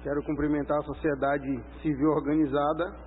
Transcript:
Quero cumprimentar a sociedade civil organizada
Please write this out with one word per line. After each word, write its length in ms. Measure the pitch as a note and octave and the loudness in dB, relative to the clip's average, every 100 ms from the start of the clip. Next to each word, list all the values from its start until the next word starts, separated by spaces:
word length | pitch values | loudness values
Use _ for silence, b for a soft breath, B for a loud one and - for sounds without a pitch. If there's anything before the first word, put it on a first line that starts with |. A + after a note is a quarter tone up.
Quero 200 | C#3 C#3+ | -2 -4
cumprimentar 540 | D3 D3 D3 D3 C#3 D3 | -2 -2 2 0 2 0
a 40 | |
sociedade 800 | D3+ C#3 D#3+ C#3+ C#3 C#3+ C3+ C3 A2 - | -2 -2 -2 0 0 0 -2 -4 -6 -6
civil 280 | D#3 C#3 D3+ | -4 2 4
organizada 880 | D3+ C#3 D#3 D3+ C#3 C#3+ D#3 F3 - | 4 2 2 2 2 2 0 -2 -6